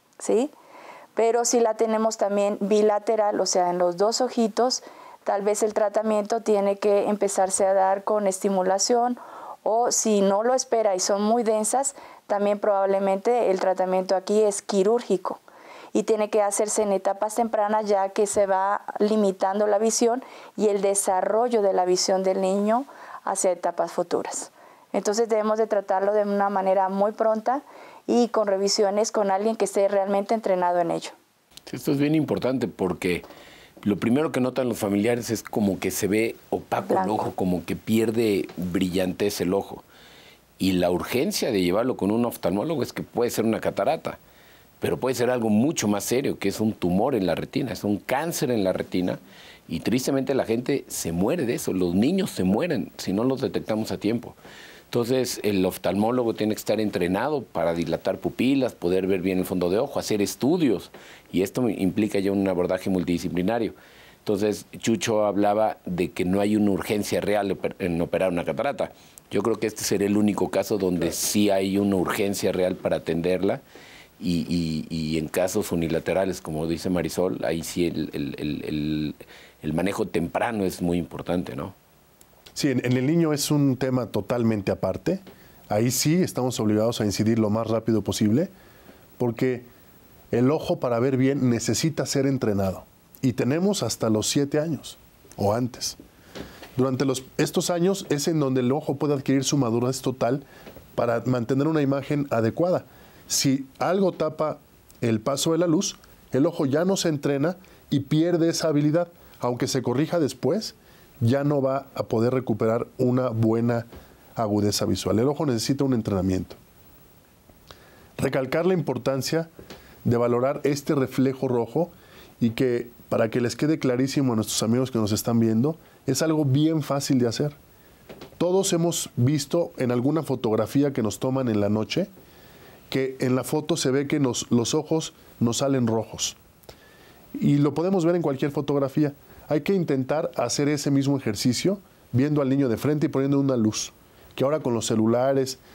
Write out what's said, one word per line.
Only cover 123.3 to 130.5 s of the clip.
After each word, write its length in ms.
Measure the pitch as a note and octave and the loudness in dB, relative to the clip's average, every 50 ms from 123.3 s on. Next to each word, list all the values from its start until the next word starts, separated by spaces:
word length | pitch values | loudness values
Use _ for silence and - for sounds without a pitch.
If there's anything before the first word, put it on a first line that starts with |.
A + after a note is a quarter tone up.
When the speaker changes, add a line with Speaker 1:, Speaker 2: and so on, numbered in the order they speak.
| - B2+ | 0 0
Speaker 3:
les 140 | A#2+ A2+ - | -2 -2 -2
quede 220 | - D3+ D3+ D#3+ | 0 0 0 0
clarísimo 560 | D#3 - B2+ B2 B2 C3+ C3+ - D3 C#3 B2+ A2+ | 0 0 0 0 0 0 0 0 0 0 2 2
a 40 | |
nuestros 260 | A2 G2+ - - - A2 | 0 0 -2 -2 -2 0
amigos 280 | A2 A#2 B2+ C3 - | 2 2 2 0 0
que 60 | - | 0
nos 140 | A2+ G#2+ G2+ | 0 0 0
están 280 | G#2+ G#2 - B2 A#2 A#2 | 0 -2 0 0 2 2
viendo, 380 | A2+ A2+ A2 A2 C3 D3+ E3 - - - - - _ | 2 4 2 2 2 0 -2 -6 -12 -20 -20 -8 _
es 160 | C#3 C3+ - D#3+ | -4 -2 0 0
algo 220 | D#3+ D#3 D3+ D3 | 0 2 2 2
bien 360 | C3+ C3 D3 D3+ D#3+ E3 D#3 | 2 2 4 4 2 2 0
fácil 380 | C3+ - C#3 C#3 C#3+ - C#3 B2 | -2 -2 -2 -2 0 0 2 2
de 80 | A#2+ | 2
hacer. 260 | A#2 A2 - D3 D3 - - - - - - - - - - - - - - - - - - | 0 0 -2 -4 -4 -6 -10 -18 -20 -20 -20 -20 -20 -20 -20 -20 -20 -20 -20 -20 -14 -6 -2
Todos 340 | D#3+ F3+ F#3 G3 F#3+ F#3+ F3+ | 0 2 2 2 2 2 2
hemos 380 | E3 E3+ E3+ E3 - - - - | 2 2 0 0 -2 -6 -6 0
visto 540 | B2 B2 C3+ D#3 C#3+ C#3+ - - E3+ E3 - - | 2 2 4 2 2 0 0 0 0 0 -2 -4
en 140 | - C3+ A#2+ | -4 -2 0
alguna 320 | B2 B2 A#2+ C#3+ D3+ D#3+ C#3 | 0 2 2 0 0 0 0
fotografía 680 | - C3 - - A2 | -2 -2 -2 0 2